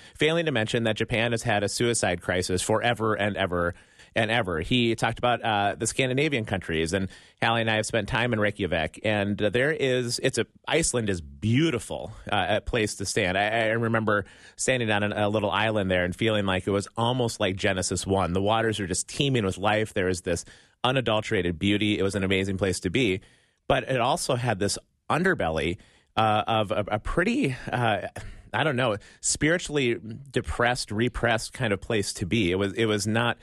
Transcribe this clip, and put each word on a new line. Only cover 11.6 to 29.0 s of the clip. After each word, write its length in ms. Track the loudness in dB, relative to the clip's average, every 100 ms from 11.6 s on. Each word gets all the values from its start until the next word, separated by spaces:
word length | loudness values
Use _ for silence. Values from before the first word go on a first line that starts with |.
| 2 0 -6 -10 -10 -12 -4
uh, 140 | -2 0
a 120 | 0
place 320 | 0 0 0 -2
to 80 |
stand. 320 | -4 0 0 2
I, 100 | 0
I 180 | 2 0
remember 520 | 0 0 0 2 0 -2 -12 -18 -6
standing 340 | 0 0 2
on 120 | 0
an, 100 | 0
a 160 | 0 2
little 220 | 2 2
island 400 | 2 2 2 2
there 140 | 2
and 120 | 2 0
feeling 300 | 0 0 0
like 200 | 0 0
it 40 |
was 180 | 0 -2 -2
almost 440 | 0 2 0 0
like 160 | -2 0
Genesis 500 | 0 0 0 -2 0
one. 260 | 2 2
The 80 | 2
waters 380 | 2 2 0 -2
are 60 | -4
just 200 | -4 -4
teeming 380 | -2 0 2
with 140 | 0 0
life. 340 | 0 2 0
There 160 | -2 0
is 140 | -2
this 240 | -2 -4 -4 -18 -20 _
unadulterated 760 | -2 0 0 -2 0 0 0 0
beauty. 400 | 0 2 2 0
It 40 |
was 120 | 0
an 100 | 0
amazing 320 | 0 0 0 0
place 240 | -2 -2
to 100 | -2
be, 300 | 0 0 -2 -6 _ _ _ -2
but 160 | 0
it 160 | 0 0
also 340 | 0 0 0 -2
had 220 | 0 0
this 200 | 0 -2 -10 _ -2
underbelly, 640 | 0 2 0 0 0 0 -2 -10 _ _ 0
uh, 260 | 2 2 2
of 220 | 0 0
a, 120 | -2 -2
a 100 | -2
pretty, 560 | -2 0 2 2 0 -2 -4
uh, 380 | 0 0 0 -4 -10 -14 -16 -6
I 100 | -2
don't 120 | 0 0
know, 200 | 0 -2